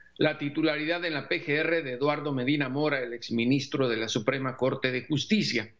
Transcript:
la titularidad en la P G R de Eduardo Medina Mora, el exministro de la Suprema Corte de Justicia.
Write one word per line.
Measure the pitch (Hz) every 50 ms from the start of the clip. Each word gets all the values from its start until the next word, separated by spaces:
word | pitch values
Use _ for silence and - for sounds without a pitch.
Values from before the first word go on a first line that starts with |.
| - - _
la | - - 151 151
titularidad | - 143 143 143 160 156 156 147 151 151 156 175 175 175
en | 170 156
la | 139 123 -
P | 175 160
G | - 151 143 151
R | 156 160 170 165
de | 139 131 123
Eduardo | 123 139 147 147 147 143 147 139
Medina | 127 123 135 151 147 143
Mora, | 127 127 143 151 151 143 135
el | 123 117 120
exministro | 120 - - 117 117 117 120 139 139 131 - - 139 135
de | 120 113
la | 110 113 110
Suprema | - 123 104 131 131 135 131 131 127
Corte | - 123 131 127 - - 131
de | 127 123 120
Justicia. | - 156 139 - - 220 208 156 - 120 117 107 104 -